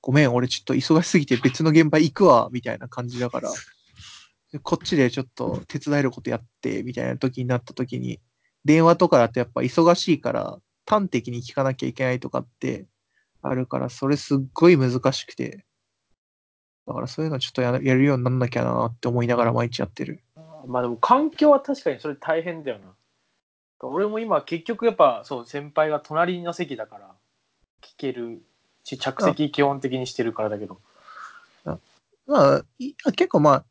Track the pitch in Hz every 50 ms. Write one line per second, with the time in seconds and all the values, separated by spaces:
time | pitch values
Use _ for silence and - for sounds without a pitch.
0 | - - 127 147 151 127 120 123 123 123 - - _ - 131 131 127 - 160 156
1 | 170 - - 185 143 - 131 120 - 143 131 - 160 160 151 160 165 151 151 156
2 | 160 151 - - 202 175 131 117 113 117 123 123 - 120 113 - - 127 - -
3 | 123 123 123 120 123 120 - - - - - - - - _ _ _ _ _ -
4 | - - - - - _ _ _ _ _ - 147 - - 180 160 - - 190 151
5 | 135 123 117 139 131 - _ - 123 113 - - - _ - 143 - 147 147 143
6 | 135 131 - - - 120 120 117 120 _ _ _ - 120 110 101 - 127 123 123
7 | 123 123 123 127 - 131 131 - 127 123 127 120 - - - - 127 127 123 127
8 | 127 123 117 - _ _ _ _ _ _ _ _ _ 147 151 160 165 170 170 165
9 | 185 165 - 131 117 117 - 127 120 - - 123 120 127 - - 165 170 175 -
10 | - - 160 139 - 120 - 113 - - - - _ _ _ _ _ - 214 214
11 | 202 180 - 127 113 - 120 120 117 - - - 135 135 131 127 135 131 120 -
12 | 131 127 127 127 127 - - 127 131 123 _ _ - 131 123 - - _ _ _
13 | _ _ _ _ _ _ _ _ - 135 131 127 127 - - 131 131 127 - -
14 | - 135 147 139 - - 143 135 135 135 _ - 165 175 180 143 131 127 120 127
15 | - 131 131 - - - - - 131 - - 202 _ _ _ _ _ _ _ _
16 | _ _ _ _ _ _ _ _ _ _ _ _ _ _ _ _ _ - 143 127
17 | 123 131 - - 156 160 151 131 - - _ - 127 123 123 135 139 135 131 127
18 | 135 143 139 127 123 127 127 127 123 123 - 120 123 120 120 120 117 117 117 _
19 | - 127 120 120 120 120 120 120 120 117 117 120 120 120 123 - 123 - _ -
20 | 101 - - - _ _ _ 156 160 160 160 151 135 127 123 123 123 120 120 113
21 | - - 240 269 302 311 285 - 294 302 285 269 277 - 277 269 - 165 135 123
22 | - 151 143 - - 160 160 165 160 180 165 160 151 139 113 101 95 92 95 _
23 | _ _ _ _ _ _ _ _ _ _ _ _ _ _ _ _ - 127 135 170
24 | 202 208 214 220 226 220 190 147 - - 170 170 165 - 233 - 233 233 214 -
25 | 160 135 120 107 - - 143 123 117 - - 143 143 147 147 165 156 156 151 143
26 | - - 151 160 175 175 185 175 175 170 170 - 180 139 143 113 110 _ - 101
27 | 101 95 _ _ _ _ _ _ _ _ _ _ _ _ _ _ - _ _ _
28 | - 135 123 120 117 117 117 113 _ _ _ _ _ _ _ _ _ - - 131
29 | - 135 127 - 202 180 160 - 151 143 - - 143 139 139 139 135 131 127 131
30 | 127 123 - - 120 113 113 - 110 107 104 101 104 98 - _ _ _ _ _
31 | _ - - - - - - - _ _ _ _ _ 156 - - _ _ _ _
32 | _ _ _ _ _ - 285 262 147 139 139 147 - _ _ _ 247 277 - _
33 | - - - - 359 370 - 175 147 151 139 139 - _